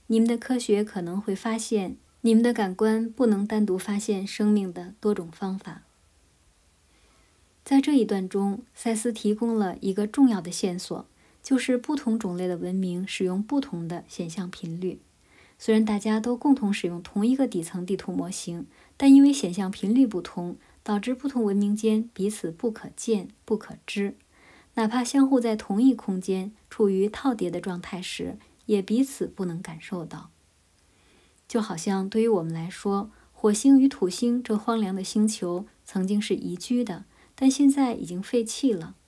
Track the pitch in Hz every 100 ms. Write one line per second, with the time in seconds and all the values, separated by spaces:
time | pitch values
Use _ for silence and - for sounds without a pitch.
0 | - 226 233 226 - 254 240 202 208 196
1 | 170 190 208 196 226 226 - 214 185 -
2 | _ _ 233 226 240 233 196 185 220 220
3 | 226 - 240 196 208 214 202 185 214 202
4 | 214 196 196 - 208 208 190 175 180 202
5 | 214 202 165 160 190 190 - 165 _ _
6 | _ _ _ _ _ _ _ _ _ _
7 | _ _ _ _ _ _ - 277 277 277
8 | 214 196 185 196 196 196 - - 233 220
9 | 240 220 208 214 233 226 190 - 196 190
10 | 214 285 262 196 170 - 196 180 - -
11 | - _ _ _ - 262 254 247 - 285
12 | 226 220 190 175 180 170 180 190 180 175
13 | 196 - 185 185 214 285 269 170 165 175
14 | - - 170 180 180 - 170 165 185 -
15 | _ _ _ _ _ - - 220 214 208
16 | 220 220 233 240 302 262 202 202 175 175
17 | - 202 226 269 262 180 165 180 180 190
18 | - 180 175 - - 170 - _ _ -
19 | 277 277 285 277 175 180 190 - 196 247
20 | 247 180 - - 175 - _ _ - 208
21 | 233 254 277 254 208 202 202 214 220 220
22 | 233 - 202 214 170 165 240 220 - -
23 | - 208 - - - 214 - - - 208
24 | 202 - _ _ - - _ - 220 247
25 | 240 277 269 262 226 220 - 202 262 220
26 | - 185 190 190 196 - - - 202 190
27 | 208 - 277 226 180 175 190 175 - 180
28 | 190 - 175 208 _ _ - 202 190 226
29 | 269 - 170 - 180 165 175 165 - 180
30 | 160 160 - _ _ _ _ _ _ _
31 | _ _ _ _ - 233 214 165 202 190
32 | 196 220 226 196 165 165 170 - 202 196
33 | 214 - _ - 214 208 277 269 269 -
34 | 180 - 240 240 240 214 226 226 190 190
35 | 190 214 214 214 175 180 208 _ - 190
36 | 190 208 208 202 180 175 - 247 233 170
37 | - _ _ - 269 269 277 277 254 -
38 | 156 180 - 240 220 - 269 185 165 -